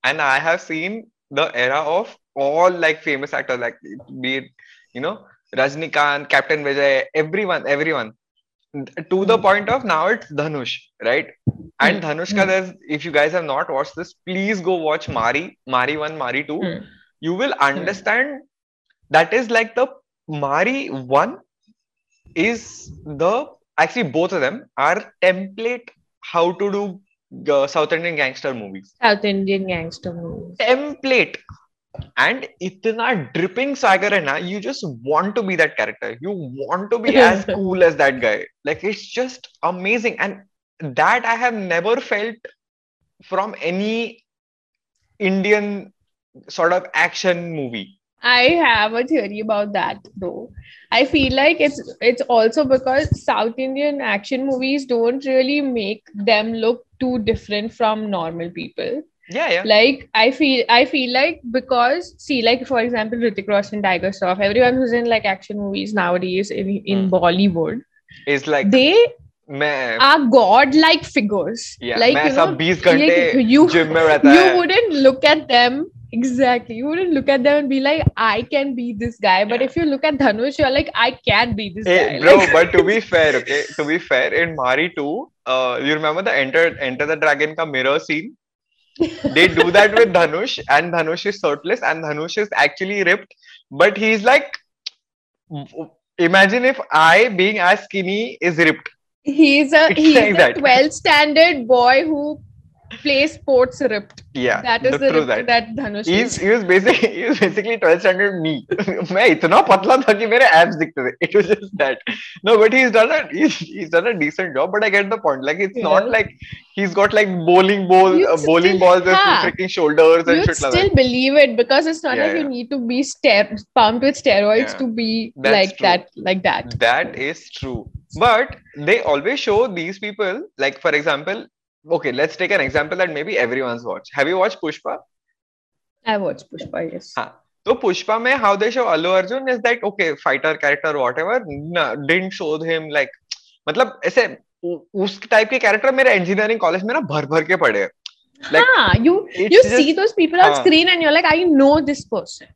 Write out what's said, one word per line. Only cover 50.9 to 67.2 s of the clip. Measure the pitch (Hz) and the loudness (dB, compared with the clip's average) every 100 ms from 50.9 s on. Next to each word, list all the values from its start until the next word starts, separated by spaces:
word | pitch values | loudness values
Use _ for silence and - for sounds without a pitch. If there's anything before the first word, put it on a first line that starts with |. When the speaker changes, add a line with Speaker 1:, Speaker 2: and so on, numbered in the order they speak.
Speaker 2:
I | 233 | 0
feel | 269 311 262 | 2 0 0
like | 262 285 320 | 2 2 2
it's, | 294 285 - - | -2 -2 -16 -2
it's | 233 240 | -2 0
also | 277 240 220 269 | 0 2 2 0
because | 277 262 262 262 302 - | 0 0 0 -2 0 -4
South | - 220 220 233 | -2 -2 -2 -4
Indian | 262 269 294 285 | -6 -2 -4 -2
action | 247 202 208 262 269 | -4 -4 -4 -4 -4
movies | 262 262 285 262 | -4 -2 -4 -2
don't | 240 233 269 | 0 0 -2
really | 277 262 262 294 | -2 0 0 -2
make | 277 240 202 214 _ | -2 -4 -6 -8 _
them | 208 202 214 220 | -6 0 0 0
look | 226 220 233 _ _ | -2 -2 -2 _ _
too | 254 247 | -4 -4
different | 208 220 - 208 226 | -2 -4 -4 -6 -6
from | - 226 214 214 | -2 -2 -2 -4
normal | 190 165 170 170 | -6 -6 -8 -10
people. | 180 - - - 269 311 _ _ | -10 -12 -10 -8 -8 -10 _ _
Speaker 1:
Yeah, | 196 320 | -6 -2
yeah. | 175 | -2
Speaker 2:
Like, | 208 214 240 277 - | 2 4 4 2 -4
I | 220 226 | 0 0
feel, | 269 294 254 - | 2 0 0 2
I | 233 262 | 4 4
feel | 302 247 | -2 -2
like | 254 302 330 247 | -2 -2 -4 -6
because, | 247 254 247 240 311 339 _ | -6 -2 0 0 -2 -6 _
see, | - 269 | -6 -2
like, | 226 247 254 | 0 0 -2
for | 254 | -2
example, | 233 240 220 240 | -2 -4 -6 -4
Hrithik | 233 202 196 | -4 -4 -2
Roshan, | 202 202 208 | -2 -2 -4
Tiger | 196 180 185 | -2 -2 -4
Shroff, | 196 180 185 | -4 -4 0
everyone | 202 214 247 | 0 2 2
who's | 254 254 | 2 -2
in, | 240 233 | -2 0
like, | 226 | -2
action | 208 190 - 208 | -2 -6 -8 -10
movies | 202 196 196 | -6 -6 -4
nowadays | 208 180 180 185 185 202 | -2 0 -2 -2 -4 -4
in, | 214 196 | -6 -6
in | 202 - 196 190 | -6 -4 -2 0
Speaker 1:
Hmm. | |
Speaker 2:
Bollywood, | 180 | 2